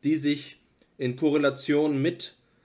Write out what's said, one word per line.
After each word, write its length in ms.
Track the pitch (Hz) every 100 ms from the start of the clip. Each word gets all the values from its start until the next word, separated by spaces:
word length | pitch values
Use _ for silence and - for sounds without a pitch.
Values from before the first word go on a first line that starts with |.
die 120 | 143
sich 460 | 156 147 143 - - _ _ _ -
in 180 | 127
Korrelation 840 | 127 156 151 143 135 - 147 151 135
mit, 340 | 165 175 - - _ _